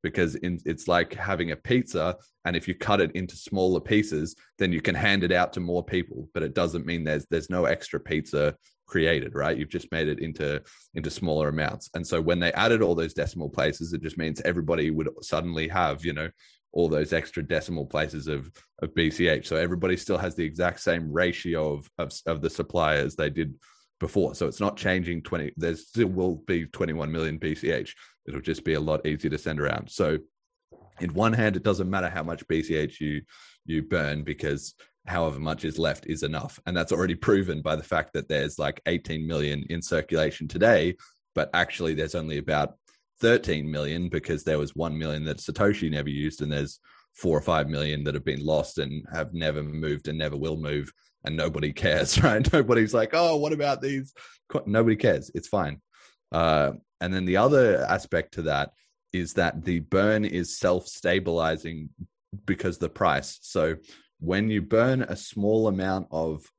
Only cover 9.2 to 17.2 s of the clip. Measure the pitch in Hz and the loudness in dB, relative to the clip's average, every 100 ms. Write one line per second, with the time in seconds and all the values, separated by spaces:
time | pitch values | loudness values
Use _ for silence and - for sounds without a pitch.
9.2 | - 69 73 76 76 87 - 82 76 71 | -2 -2 -2 -2 -4 -6 -4 -2 -2 -2
10.2 | 80 76 76 73 - - _ 82 76 - | -6 -4 -4 -4 -8 -20 _ -8 -6 -4
11.2 | 87 78 76 76 76 - - 85 85 85 | 0 2 0 0 -2 -4 -10 -8 -2 0
12.2 | 80 87 85 - 113 117 95 82 82 - | 2 2 2 2 2 4 4 2 0 -2
13.2 | 73 87 73 69 73 76 82 82 80 85 | -4 -4 -6 0 0 0 -6 -6 -6 -4
14.2 | 80 76 85 87 78 82 78 78 76 - | -4 -2 -2 0 0 0 2 0 -2 -6
15.2 | - 80 87 80 80 92 82 76 85 76 | -4 -2 -2 -2 -2 0 0 0 -4 -4
16.2 | 80 _ - _ _ 85 85 76 76 82 | -6 _ -20 _ _ 2 2 2 2 0